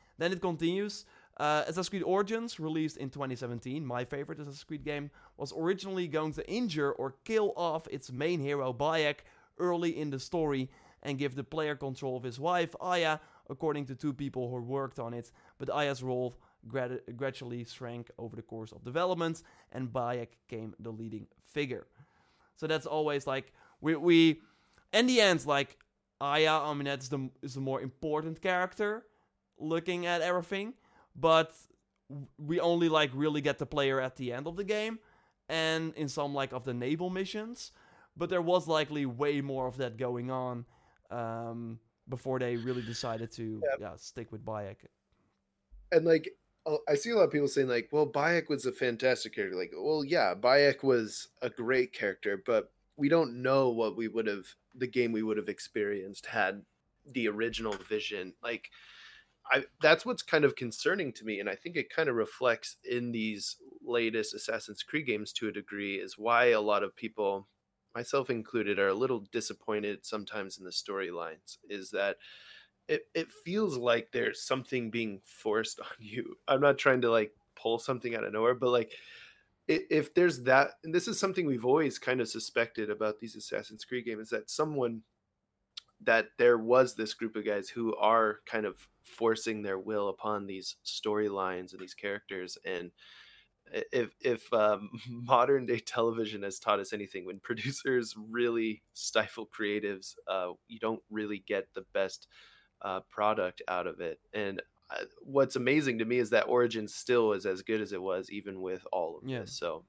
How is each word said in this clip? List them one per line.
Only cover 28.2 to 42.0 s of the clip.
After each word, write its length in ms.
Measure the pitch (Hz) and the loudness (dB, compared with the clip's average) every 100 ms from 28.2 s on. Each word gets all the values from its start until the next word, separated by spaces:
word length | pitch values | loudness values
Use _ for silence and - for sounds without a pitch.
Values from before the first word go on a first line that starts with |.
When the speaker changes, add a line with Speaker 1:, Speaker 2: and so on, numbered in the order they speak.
| 160 160 | -2 -4
Speaker 1:
character 640 | 190 180 185 - 208 220 - _ _ _ _ - | 0 0 0 -2 -2 -2 -10 _ _ _ _ -8
looking 480 | 156 165 170 175 175 | -2 0 0 -2 0
at 160 | 170 | 0
everything, 520 | 170 180 175 196 214 - _ _ _ | 2 0 -2 -6 -6 -12 _ _ _
but 380 | - 165 160 160 - - _ _ _ - | 0 6 6 4 -6 -20 _ _ _ -16
w-, 200 | 143 135 - | -14 -14 -12
we 220 | 151 170 | -2 2
only, 280 | 170 170 170 | 4 4 6
like, 220 | 156 147 | 4 4
really 280 | 131 156 147 | 2 0 2
get 180 | 143 139 | 0 0
the 80 | 143 | -2
player 340 | 147 139 131 | 2 2 2
at 160 | 131 - | -2 -6
the 160 | 123 | -6
end 140 | 123 151 | -6 -6
of 100 | 175 | -6
the 80 | |
game 340 | 196 214 220 220 _ _ _ _ - | -4 -2 -2 -6 _ _ _ _ -4
and 440 | 160 160 160 160 | 0 2 2 -2
in 140 | - 143 | -4 -4
some, 240 | 151 143 | -2 -2
like, 200 | 139 135 | -2 -2
of 120 | 127 | -4
the 100 | 127 | -4
naval 360 | 120 123 160 180 | -4 -2 -2 -2
missions, 640 | 185 190 214 220 247 - _ _ - _ - | -4 -4 -6 -10 -12 -16 _ _ -20 _ -6
but 120 | 170 | -2
there 140 | 180 | 0
was 260 | 165 180 151 | 4 2 4
likely 380 | 156 151 151 135 | 2 2 0 -2
way 340 | 120 147 147 | 0 0 2
more 260 | 139 135 127 | -2 -2 -4
of 120 | 127 | -4
that 180 | 123 107 | -6 -4
going 340 | 123 120 127 | -4 -2 -4
on, 340 | 131 127 120 120 _ _ _ - | -4 -4 -6 -12 _ _ _ -12
um, 720 | 120 117 113 117 117 117 113 _ _ | -6 -6 -6 -8 -8 -10 -12 _ _